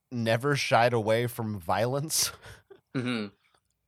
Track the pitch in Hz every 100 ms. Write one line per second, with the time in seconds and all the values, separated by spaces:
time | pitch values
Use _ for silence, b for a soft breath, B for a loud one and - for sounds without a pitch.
0 | - 120 113 113 143 139 - 117 120 120
1 | 107 113 120 - 110 101 82 95 123 139
2 | 110 - - - B B B - _ 131
3 | 120 117 104 _ _ _ _ _